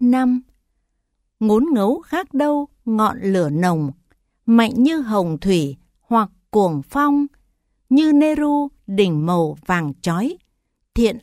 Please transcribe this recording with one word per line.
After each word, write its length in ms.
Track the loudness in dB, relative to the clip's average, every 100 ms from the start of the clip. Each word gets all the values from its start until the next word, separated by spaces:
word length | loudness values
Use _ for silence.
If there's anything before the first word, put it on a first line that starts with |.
Năm. 400 | 0 2 0 -2 -6 _ _ _ _ _ _ _ _ _
Ngốn 260 | 0 2 2
ngấu 280 | 2 0 -2
khác 340 | -4 -8 -4
đâu 340 | -2 0 -2 -4 _
ngọn 340 | -6 -2 -2 -2
lửa 280 | -2 -2 -2
nồng, 400 | 0 0 -2 -4 -8 _ _ _ _ 2
mạnh 260 | 2 2 2
như 240 | 0 0
hồng 380 | -2 -2 -2 -2
thủy 360 | 0 0 -2 -8 _ _
hoặc 300 | _ -2 -2 _ _
cuồng 320 | 0 0 -2
phong, 440 | -4 -2 0 0 -2 -8 _ _ _ _ _
như 240 | 2 4
Neru 560 | 4 2 0 0 0 -2 -10 -6
đỉnh 400 | 0 0 0 0
màu 300 | 0 -2 -4 -4
vàng 260 | -4 -4 -6
chói, 360 | -6 -4 -4 -8 _ _ _ _ _
thiện 240 | -2 -2 -2